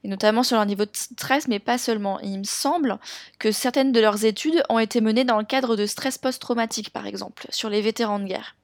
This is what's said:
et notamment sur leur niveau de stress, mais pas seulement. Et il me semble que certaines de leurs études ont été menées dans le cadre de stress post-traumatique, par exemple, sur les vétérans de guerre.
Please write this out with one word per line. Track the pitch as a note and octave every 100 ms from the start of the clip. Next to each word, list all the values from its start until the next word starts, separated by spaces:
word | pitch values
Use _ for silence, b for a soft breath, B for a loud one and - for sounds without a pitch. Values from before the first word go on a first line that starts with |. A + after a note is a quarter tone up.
et | G3+
notamment | G3 G#3+ A3+
sur | B3+ A3+
leur | G#3
niveau | G3 G#3
de |
stress, | - - - - C4+ C#4
mais | G#3
pas | - B3
seulement. | - A3 G3+ F#3+
Et | G3+
il | G3
me |
semble | G3 - - F4 C4+ F#3 B B B _
que | A3
certaines | G#3 B3+ C4+ C4+
de | A#3
leurs | A3 G3+ A3
études | G3+ D#4 D#4+ -
ont | A3+
été | A3 A#3+
menées | A3 A3 B3+
dans | A3
le |
cadre | G#3+ C4 B3+ A3
de | G#3
stress | - C4+ -
post-traumatique, | C4 B3+ - A#3+ A3+ - G#3
par | - G#3
exemple, | G3 G3 - -
sur | - A3+
les | G#3
vétérans | G#3+ A3 A3 G#3
de | G3
guerre. | F#3 - _